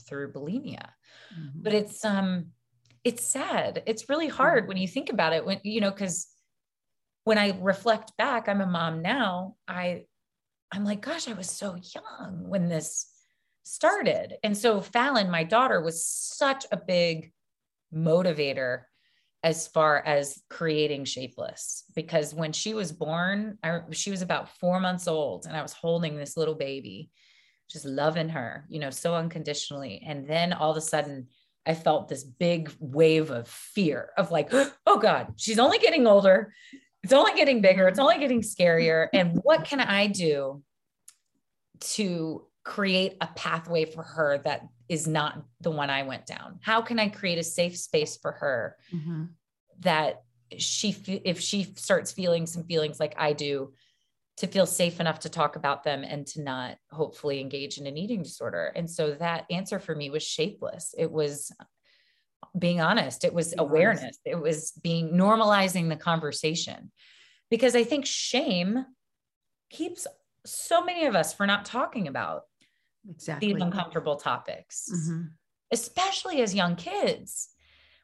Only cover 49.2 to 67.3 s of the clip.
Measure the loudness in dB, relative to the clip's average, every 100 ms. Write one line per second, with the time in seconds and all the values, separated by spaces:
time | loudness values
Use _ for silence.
49.2 | -8 -12 _ _ _ -4 2 2 2 -2
50.2 | _ _ _ -8 -4 -2 -2 -4 -6 -6
51.2 | -4 -4 -2 -2 -4 -6 0 0 0 -4
52.2 | 0 0 0 -8 -4 0 0 -2 -4 0
53.2 | -2 0 -2 -4 -6 -14 _ _ _ _
54.2 | _ -8 -2 2 2 2 0 0 -2 -2
55.2 | -4 -2 -2 0 -2 -2 -2 -4 -4 -10
56.2 | -10 -8 -6 -6 -8 -12 _ -4 -4 -4
57.2 | -4 -4 -6 -8 -8 -10 -10 -8 -4 -4
58.2 | -6 -8 -8 -4 -4 -4 -6 -4 -4 -2
59.2 | -4 -4 -4 -6 -4 -6 -6 -8 -6 -6
60.2 | -6 -4 -4 -4 -10 -10 -10 -4 -2 -2
61.2 | -2 -4 -12 -16 -20 _ _ _ _ _
62.2 | _ _ -12 -2 0 2 4 2 0 -2
63.2 | -2 0 -2 0 2 6 6 4 -2 -10
64.2 | -8 -4 -2 -2 -4 -8 -2 -2 2 4
65.2 | 6 6 6 4 4 0 -2 -2 -2 -2
66.2 | -2 -4 -2 -2 -6 -10 -16 _ _ -20
67.2 | _